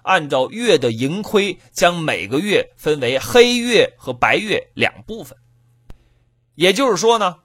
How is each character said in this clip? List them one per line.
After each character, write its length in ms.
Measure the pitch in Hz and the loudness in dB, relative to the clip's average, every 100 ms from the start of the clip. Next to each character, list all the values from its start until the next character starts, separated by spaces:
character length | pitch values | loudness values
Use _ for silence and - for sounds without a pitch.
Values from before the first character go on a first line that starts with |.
按 260 | - 185 147 | -2 0 0
照 200 | 135 131 | -2 -2
月 280 | 220 240 156 | -2 2 2
的 140 | 123 | 2
盈 300 | 110 131 190 | -2 -4 -6
亏， 360 | 202 202 196 - _ | -2 -2 -2 -6 _
将 260 | - 175 175 | 0 0 0
每 300 | 151 98 98 | -4 -4 -4
个 100 | 135 | -4
月 340 | 208 160 - _ | 0 0 -2 _
分 240 | 151 151 | -4 -2
为 180 | 120 131 | 0 -2
黑 380 | - 240 240 240 | 2 4 4 2
月 380 | 240 202 113 _ | 0 2 2 _
和 140 | 135 | -10
白 240 | 123 110 147 | -2 0 0
月 340 | 208 147 - | -2 -6 -6
两 280 | - 113 - 117 | -4 -4 -4 -16
部 180 | 220 | -16
分。 120 | 147 - _ _ _ _ - - _ _ _ _ _ | -16 -20 _ _ _ _ -20 -20 _ _ _ _ _
也 180 | - 180 | 0 0
就 180 | 196 269 | 2 0
是 60 | 180 | 2
说 220 | 226 226 | 2 2
呢 200 | 185 165 | 0 -6